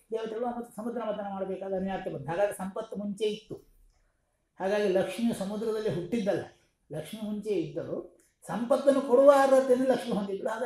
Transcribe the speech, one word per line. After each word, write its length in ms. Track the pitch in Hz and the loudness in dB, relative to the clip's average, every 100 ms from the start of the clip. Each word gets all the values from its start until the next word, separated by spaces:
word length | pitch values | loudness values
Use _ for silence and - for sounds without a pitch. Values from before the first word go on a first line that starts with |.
| - | -8
ದೇವತೆಗಳು 340 | 220 220 214 240 | -6 -6 -4 -4
ಅಮೃತ 220 | 233 233 - | -6 -10 -8
ಸಮುದ್ರ 280 | 233 233 | -8 -6
ಮಥನ 240 | 214 196 202 | -4 -4 -6
ಮಾಡಬೇಕಾದ 440 | 196 190 190 190 | -6 -6 -6 -4
ಅನಿವಾರ್ಯತೆ 360 | 190 190 185 190 | -4 -2 -4 -6
ಬಂತು. 200 | 156 135 | -8 -6
ಹಾಗಾಗಿ 240 | 170 202 | -2 -2
ಸಂಪತ್ತು 420 | - 190 226 - 196 | -2 -8 -8 -8 -8
ಮುಂಚೆ 280 | 208 196 214 | -8 -2 -2
ಇತ್ತು. 440 | 208 - - _ _ _ _ _ _ _ _ _ - | -4 -10 -14 _ _ _ _ _ _ _ _ _ -6
ಹಾಗಾಗಿ 280 | 185 208 208 | -2 0 2
ಲಕ್ಷ್ಮಿ 460 | 185 180 - 233 | 2 0 0 -2
ಸಮುದ್ರದಲ್ಲಿ 640 | - 190 214 220 214 220 165 | -2 -4 -4 -4 -2 -2 -2
ಹುಟ್ಟಿದ್ದಲ್ಲ, 500 | 165 233 196 165 - _ _ _ - 151 | -2 -2 0 -2 -4 _ _ _ -14 -12
ಲಕ್ಷ್ಮಿ 240 | - 214 | -10 -10
ಮುಂಚೆ 280 | 208 208 214 | -8 -6 -2
ಇದ್ದಳು. 680 | 190 151 151 131 170 - _ _ _ - | -2 -2 -6 -6 -8 -10 _ _ _ -8
ಸಂಪತ್ತನ್ನು 540 | 180 233 262 269 269 | -4 0 2 4 4
ಕೊಡುವ 300 | - 247 277 | 4 8 10
ಅರ್ಹತೆಯನ್ನು 560 | 277 269 262 262 247 262 | 10 8 6 6 4 4
ಲಕ್ಷ್ಮಿ 260 | 240 240 | 2 0
ಹೊಂದಿದ್ದಳು. 360 | 196 202 196 233 | -2 -2 -4 -4
ಆಗ 140 | 226 | -4